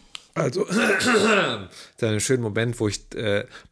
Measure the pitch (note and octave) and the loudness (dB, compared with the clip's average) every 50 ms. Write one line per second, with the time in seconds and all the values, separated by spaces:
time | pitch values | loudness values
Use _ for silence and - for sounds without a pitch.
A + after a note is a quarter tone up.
0 | - _ - - - _ - - D#3+ C3 A#2+ F#3 - - F3+ A3 A#3 A3 G3+ F#3 | -12 _ -18 -18 -18 _ -4 -2 -2 -2 0 -2 -2 0 0 0 2 2 2 2
1 | - B3+ A#3+ G#3 G3 A3 G#3+ G3 F3 C#3 A#2 G#2 F#2+ F2+ - - - - _ - | 2 4 4 4 4 4 4 2 2 0 -2 -6 -8 -12 -18 -20 -20 -20 _ -2
2 | - A2+ G#2+ G#2 - - C3 B2 A#2 A2 G2+ A2 A2+ B2 A#2 - A2+ G#2 G2+ - | 0 0 0 0 2 2 2 2 0 0 -2 -2 -2 -2 -2 -2 -2 -2 -2 -4
3 | - - - - A#2 G#2+ G2+ G2+ G#2 - - - - _ | -10 -12 -8 -4 -2 0 0 -2 -2 -6 -14 -20 -20 _